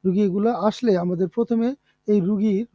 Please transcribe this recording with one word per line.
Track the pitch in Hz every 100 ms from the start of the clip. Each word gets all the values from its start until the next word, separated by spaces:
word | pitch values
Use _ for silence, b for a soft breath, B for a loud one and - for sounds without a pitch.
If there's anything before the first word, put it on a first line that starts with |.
| 190
রোগীগুলো | 185 202 190 220
আসলে | 240 202 - 240 185
আমাদের | 180 180 180
প্রথমে | - 233 226 233 277 _ _ -
এই | 208
রোগীর | 180 208 214 196 233